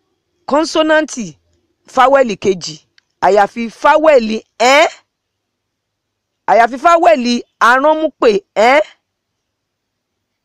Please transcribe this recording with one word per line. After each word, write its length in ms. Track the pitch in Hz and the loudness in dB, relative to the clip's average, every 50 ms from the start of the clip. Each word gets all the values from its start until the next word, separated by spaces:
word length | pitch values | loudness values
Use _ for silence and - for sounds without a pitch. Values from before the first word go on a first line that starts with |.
| _ _ _ _ _ _ _ _ _ | _ _ _ _ _ _ _ _ _
kọ́nsọ́náǹtì 760 | - 247 302 320 - - 330 311 311 311 311 311 - - 254 214 165 143 _ _ _ _ _ _ _ _ _ _ - | -4 -4 -2 -2 -2 -2 -2 0 0 0 -2 -2 -4 -8 -12 -12 -12 -14 _ _ _ _ _ _ _ _ _ _ -6
fáwẹ́ẹ̀lì 460 | - 262 254 262 277 269 269 226 190 | -2 0 2 2 2 2 0 0 -4
kejì, 380 | - - 202 196 175 - 156 156 - _ _ _ _ _ _ _ - | -4 -4 -4 -4 -4 -8 -16 -18 -20 _ _ _ _ _ _ _ -4
àyàfi 420 | - 180 196 208 202 196 - 233 233 220 | -2 0 2 2 0 -2 -4 -8 -10 -10
fáwẹ́ẹ̀lì 680 | - - - 294 294 311 302 320 294 254 226 214 220 214 - _ _ - 220 | -8 -2 0 0 2 2 2 2 2 2 2 -2 -8 -10 -12 _ _ -2 0
ẹ́, 160 | 254 269 294 330 - - - _ _ _ _ _ _ _ _ _ _ _ _ _ _ _ _ _ _ _ _ _ _ _ _ _ _ _ _ _ | 2 2 2 2 0 -4 -12 _ _ _ _ _ _ _ _ _ _ _ _ _ _ _ _ _ _ _ _ _ _ _ _ _ _ _ _ _
àyàfi 300 | - 185 220 240 233 262 | -2 0 0 0 0 -2
fáwẹ́ẹ̀lì 560 | 254 277 339 339 330 339 349 320 269 240 240 240 240 - _ _ - | -2 0 0 2 2 2 2 2 0 0 -4 -4 -4 -6 _ _ -2
aránmúpè 720 | - 226 247 262 277 311 311 311 311 302 - - 311 240 208 190 - _ - - | 0 2 2 2 2 0 0 0 -4 -6 -4 -2 0 0 0 -2 -4 _ -2 0
ẹ́ 180 | 214 240 269 302 302 - _ _ _ _ _ _ _ _ _ _ _ _ _ _ _ _ _ _ _ _ _ _ _ _ _ _ _ _ _ _ | 2 2 2 0 -2 -4 _ _ _ _ _ _ _ _ _ _ _ _ _ _ _ _ _ _ _ _ _ _ _ _ _ _ _ _ _ _